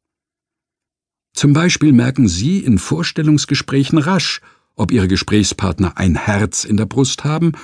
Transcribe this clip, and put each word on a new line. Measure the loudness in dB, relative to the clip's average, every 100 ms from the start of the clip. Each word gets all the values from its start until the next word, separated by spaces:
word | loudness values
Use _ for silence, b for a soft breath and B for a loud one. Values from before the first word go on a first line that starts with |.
| _ _ _ _ _ _ _ _ _ _ _ _ _
Zum | 0 2
Beispiel | 4 2 2 4
merken | 4 4 2 0
Sie | 0 -2 0
in | 2 0
Vorstellungsgesprächen | 0 -4 -4 -2 2 2 0 -4 -2 -2 0 0
rasch, | 0 0 -2 -8 b b b b
ob | -2
Ihre | 0 2
Gesprächspartner | 0 0 0 0 -2 -4 -2 -2 0
ein | -2 0
Herz | 0 -2 -2 -4 -2
in | -2
der | -2
Brust | -2 -2 -2
haben | -4 -2 -2 -4